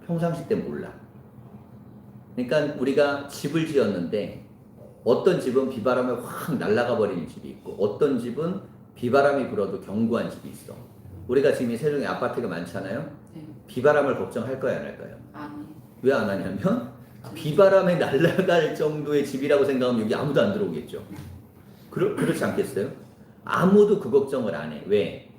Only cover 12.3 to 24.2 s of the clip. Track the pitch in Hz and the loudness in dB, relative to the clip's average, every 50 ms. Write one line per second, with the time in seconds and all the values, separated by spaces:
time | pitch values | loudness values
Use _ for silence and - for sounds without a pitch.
12.3 | - 131 117 101 82 85 87 - - 95 95 92 104 135 160 - - - - - | -2 -4 -4 -4 -6 -6 -8 -8 -8 -8 -8 -6 -6 -6 -8 -10 -14 -18 -20 -18
13.3 | - 160 156 - - - - - - 127 120 147 151 147 139 135 120 - 95 - | -18 -16 -16 -16 -18 -18 -20 -8 -8 2 4 4 4 6 2 2 0 -2 -4 -6
14.3 | - 120 110 123 135 131 - 123 120 - - - - - - - - - - - | -4 -6 -4 -4 -6 -4 -2 -2 -2 -2 -6 -10 -12 -14 -16 -16 -16 -18 -20 -20
15.3 | - 151 147 143 - - 151 - - - - - - - - 127 135 120 107 101 | -16 -16 -16 -14 -14 -14 -16 -16 -18 -20 -20 -20 -16 -2 0 2 2 2 0 -2
16.3 | 98 92 87 95 92 101 - 185 233 254 - - - - - - - - - - | -2 -2 -4 -6 -6 -2 0 0 0 0 -4 -8 -14 -18 -20 -20 -20 -18 -16 -16
17.3 | - - - 151 147 202 196 196 190 190 180 180 175 160 - - 135 - 165 165 | -14 -6 -6 0 6 8 8 8 8 6 6 4 2 2 0 2 2 2 2 2
18.3 | - 190 - 180 175 170 156 143 147 - 160 151 151 151 143 143 147 147 127 - | 2 2 2 4 4 4 2 2 0 -2 -2 -2 -2 -4 -4 0 0 0 0 0
19.3 | 135 127 135 147 147 139 131 131 135 127 127 123 123 113 107 107 113 - - 147 | -4 -4 2 2 4 4 4 2 2 2 2 2 2 0 0 0 -2 0 0 2
20.3 | 131 127 113 101 95 92 101 87 80 76 - - - - - - - - - - | 4 4 4 4 2 0 -2 -2 -4 -6 -8 -10 -12 -12 -12 -12 -16 -16 -14 -16
21.3 | - - - - - - - - - - - - - - 175 - - - - - | -18 -18 -20 -20 -20 -20 -20 -20 -20 -20 -20 -10 -2 0 0 0 0 0 0 0
22.3 | 165 - - 202 - - 190 - - 98 104 - - - - - - - - - | 0 0 -2 -2 0 0 -2 -2 -2 -4 -4 -4 -6 -12 -18 -20 -20 -20 -20 -20
23.3 | - - - - - 123 165 190 196 208 208 208 208 - - 117 120 139 | -20 -16 -8 -4 0 4 4 8 8 8 8 6 4 2 0 2 2 2